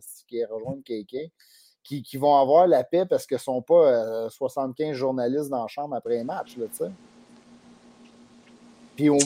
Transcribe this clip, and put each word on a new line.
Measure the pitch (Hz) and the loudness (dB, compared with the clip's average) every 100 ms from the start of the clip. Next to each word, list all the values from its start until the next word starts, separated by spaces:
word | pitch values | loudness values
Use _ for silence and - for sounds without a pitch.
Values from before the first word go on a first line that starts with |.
c'est | - - | -20 -20
qui | _ 117 | _ -6
est | |
rejoindre | 107 110 120 139 | -6 -8 -10 -10
quelqu'un, | 131 110 98 131 160 _ _ _ _ _ | -10 -10 -8 -10 -12 _ _ _ _ _
qui, | - 143 | -12 -12
qui | - 135 | -10 -2
vont | 147 143 | 4 4
avoir | 131 156 180 | 6 6 6
la | 139 | 4
paix | - 170 | 2 -2
parce | 190 190 - | 0 -2 -2
qu'ils | 131 | -6
sont | - 127 | -4 -6
pas, | 117 170 147 | 4 6 6
euh, | 117 110 113 113 | 4 0 -4 -6
soixante-quinze | - 131 143 131 - 156 | -6 -8 -6 -6 -6 -6
journalistes | 131 131 131 123 143 143 | -2 -2 -2 -2 -2 -2
dans | 131 | -4
la | 110 | -6
chambre | - 147 120 | -8 -8 -6
après | 113 117 | -4 -4
un | |
match, | 123 185 - 127 | -4 -8 -10 -10
là, | 110 | -10
tu | - | -8
sais. | 175 190 - _ _ - _ - - - - - - - - - _ - - _ - - | -8 -10 -20 _ _ -20 _ -20 -20 -20 -20 -20 -20 -20 -20 -20 _ -20 -20 _ -16 0
Puis | 147 | 4
au | 143 | 4